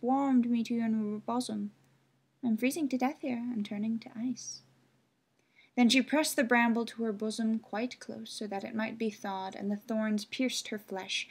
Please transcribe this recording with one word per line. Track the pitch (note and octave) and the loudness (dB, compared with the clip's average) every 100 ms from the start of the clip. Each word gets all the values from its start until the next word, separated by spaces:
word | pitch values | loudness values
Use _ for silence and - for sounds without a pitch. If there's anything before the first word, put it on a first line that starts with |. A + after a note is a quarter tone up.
warmed | A#3 C4 C#4 B3+ A#3+ | 0 2 4 4 4
me | A#3+ | 2
to | A3+ | 0
your | A#3 A3+ A3 G#3+ G#3+ | 0 0 0 0 -4
bosom. | - A#3 B3 G#3+ G#3 - _ _ _ _ _ _ | -4 -2 -2 -4 -6 -8 _ _ _ _ _ _
I'm | B3+ A3 | 0 2
freezing | B3 C#4 D4 | 2 0 0
to | B3+ | 0
death | B3 D4+ | 0 -2
here | D4+ A#3+ A#3+ | -4 -4 -4
and | A#3 | -4
turning | G3+ G#3 A3 A3+ | -4 -2 -2 -2
to | - - | -6 -6
ice. | A#3+ A#3 - - - _ _ _ _ _ _ _ _ _ _ - | -6 -4 -8 -12 -16 _ _ _ _ _ _ _ _ _ _ 4
Then | A#3+ | 6
she | B3+ | 6
pressed | A#3+ C#4+ D#4 - | 6 2 2 2
the | |
bramble | A#3+ A#3+ A#3 A3+ A3+ | 4 6 6 4 0
to | - | -2
her | A3+ | -4
bosom | G3+ G#3+ G#3+ A3 A3 | -2 -4 -2 0 0
quite | - G3+ B3 - | -2 -4 -6 -6
close, | - A3+ A3 | -12 -12 -12
so | - G#3+ | -10 -8
that | G3 | -6
it | G#3 | -6
might | A3 A3 A3+ | -4 -4 -2
be | A3+ | -4
thawed, | G#3 G#3 F#3+ F#3+ | -4 -6 -6 -6
and | F#3+ G3+ | -6 -4
the | G3+ | -4
thorns | - A3 G#3+ G#3+ | -2 -2 2 0
pierced | G#3 - B3+ - - | -2 -2 -2 -2 -6
her | G#3+ | -8
flesh, | - F#3+ F#3 - - | -8 -8 -4 -4 -4